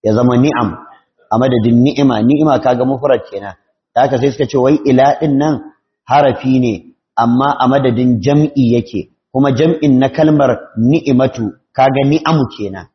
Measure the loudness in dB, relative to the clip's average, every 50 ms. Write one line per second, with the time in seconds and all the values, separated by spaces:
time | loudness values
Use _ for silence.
0 | 0 0 0 2 2 2 2 2 2 2 0 -2 -4 -4 -6 -12 -18 -20 -20 _
1 | _ _ _ _ _ _ -2 0 0 0 0 0 0 2 2 2 2 2 2 2
2 | 0 0 2 0 0 0 2 2 2 0 0 0 0 -2 0 0 -2 -2 -4 -2
3 | 0 0 0 0 -2 -10 -14 -14 -14 -14 -18 _ _ _ _ _ _ _ _ -2
4 | 0 0 0 0 -2 -2 -2 -2 -6 -2 0 0 2 2 0 0 2 0 2 2
5 | 2 2 0 0 -2 -2 0 0 0 0 -2 -4 -6 -16 _ _ _ _ _ _
6 | _ 0 0 2 2 2 0 -2 -2 0 0 0 0 -2 -4 -6 -10 -18 _ _
7 | _ _ _ -2 0 2 2 2 0 0 0 0 0 0 2 2 0 0 0 0
8 | 0 0 0 0 0 0 2 2 0 0 0 0 0 2 0 0 -2 -4 -8 -10
9 | -10 _ _ _ _ _ -2 -2 0 0 0 0 0 0 0 0 0 2 2 2
10 | 2 0 0 0 0 2 2 2 2 0 0 -4 -8 -12 _ -2 0 0 0 0
11 | 0 0 0 2 0 0 -2 -6 -8 -8 -8 _ _ _ _ 0 0 0 2 0
12 | 0 0 0 0 0 0 0 0 0 -2 -6 -10 -10 -10 -10 -14 -16 _ _